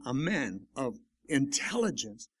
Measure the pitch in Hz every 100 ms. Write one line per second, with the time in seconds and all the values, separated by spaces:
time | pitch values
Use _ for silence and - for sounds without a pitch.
0 | 120 131 160 196 120 95 - - 131 -
1 | - _ - 143 139 - - 233 220 127
2 | 113 107 - _